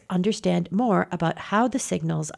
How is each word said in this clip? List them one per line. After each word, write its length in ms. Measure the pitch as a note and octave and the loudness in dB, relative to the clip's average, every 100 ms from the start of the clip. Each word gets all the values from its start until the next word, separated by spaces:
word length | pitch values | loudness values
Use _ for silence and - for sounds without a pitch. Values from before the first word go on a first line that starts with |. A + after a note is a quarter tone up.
| - | -4
understand 640 | F3+ G3 G#3+ F#3 F3 F3 | 0 0 0 2 0 0
more 380 | F#3+ B3 F3+ - | 0 2 2 2
about 280 | F3 E3 - | 0 -2 -2
how 280 | - G#3 B3 | -2 2 2
the 120 | C4+ | 0
signals 500 | - F3+ D#3+ D#3+ D3+ | -2 -2 -2 -2 -4